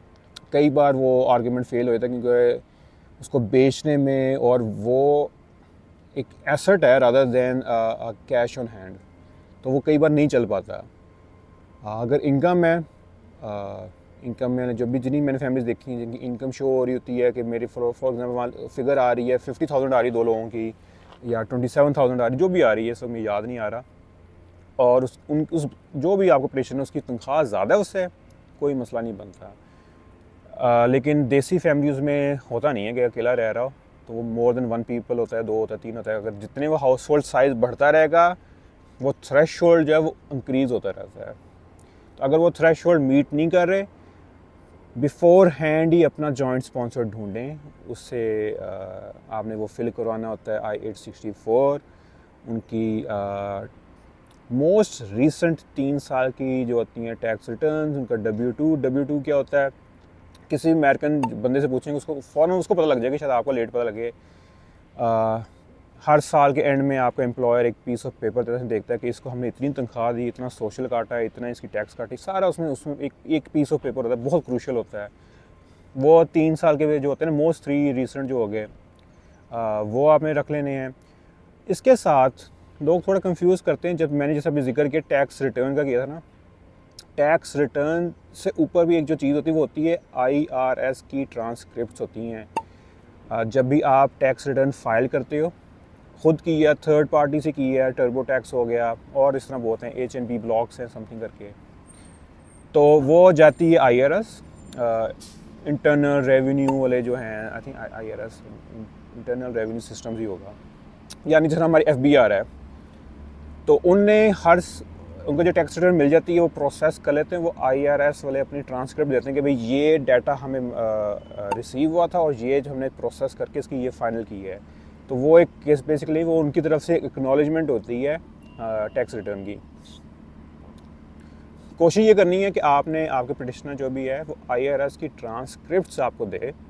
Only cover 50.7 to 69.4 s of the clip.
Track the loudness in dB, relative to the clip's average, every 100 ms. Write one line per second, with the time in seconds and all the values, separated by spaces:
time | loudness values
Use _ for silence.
50.7 | -6 -8 -12 -16 -14 -12 -8 0 2 2
51.7 | 0 -6 -20 _ -20 _ _ -10 -10 -6
52.7 | -4 -2 -4 -4 -4 -4 -4 -6 -8 -10
53.7 | -16 -20 -20 -20 _ _ _ -8 -2 2
54.7 | 2 0 -4 -10 0 0 2 -2 -2 -6
55.7 | -6 -4 -4 -4 -2 -2 -4 -4 -2 -2
56.7 | -2 -2 -6 -10 -6 -6 -6 -6 -4 -2
57.7 | 0 -2 -4 -4 -4 -2 -2 -2 0 0
58.7 | 0 0 -2 -2 -2 -2 -2 0 0 0
59.7 | -4 _ -20 -20 -20 -20 -20 -6 -2 2
60.7 | 4 4 2 0 -2 -2 -4 -2 -2 0
61.7 | -2 -4 -8 -8 -10 -6 0 2 2 0
62.7 | 2 2 2 0 -2 -2 -2 0 -2 -2
63.7 | -2 -4 -4 -8 -12 -20 _ _ _ -20
64.7 | -20 _ -6 -2 0 0 -2 -8 _ _
65.7 | -20 _ -8 2 2 4 2 4 2 0
66.7 | 0 0 0 0 -2 -4 -2 0 2 0
67.7 | -2 -6 -8 -8 -8 -6 -4 -4 -6 -4
68.7 | -6 -4 -6 -6 -8 -10 -8